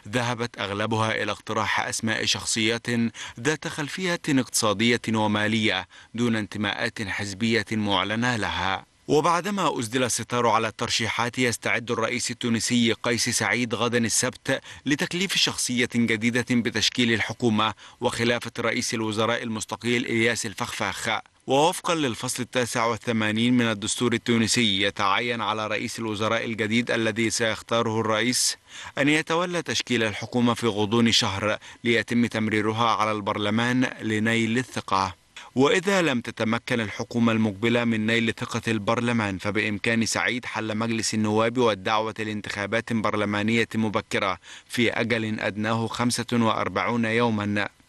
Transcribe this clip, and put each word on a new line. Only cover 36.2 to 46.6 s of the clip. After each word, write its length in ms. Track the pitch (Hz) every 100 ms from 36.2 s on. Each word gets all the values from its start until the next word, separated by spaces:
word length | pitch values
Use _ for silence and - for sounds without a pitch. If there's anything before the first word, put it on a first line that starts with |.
تتمكن 580 | 113 - 110 113 - 123
الحكومة 520 | 110 - 117 120 117
المقبلة 520 | 110 110 98 117 120
من 220 | 117 110 110
نيل 280 | 113 113
ثقة 280 | - - 117 117
البرلمان، 680 | 110 101 117 117 117 104 95
فبإمكان 680 | 104 101 110 104 - 113 110
سعيد 400 | 101 87 120 -
حل 320 | 110 110 107
مجلس 360 | 117 113 104
النواب 440 | 110 107 107 113 120
والدعوة 580 | 120 98 95 110 110 104
لانتخابات 760 | 107 104 - 104 101 113 -
برلمانية 760 | 113 104 104 104 104 107 117 110 110
مبكرة 600 | 110 104 - 113 101 90 - - -
في 220 | - 113
أجل 480 | - 117 117 110 107
أدناه 480 | 110 98 110 113 113
خمسة 380 | - 120 117 117
وأربعون 720 | 120 113 107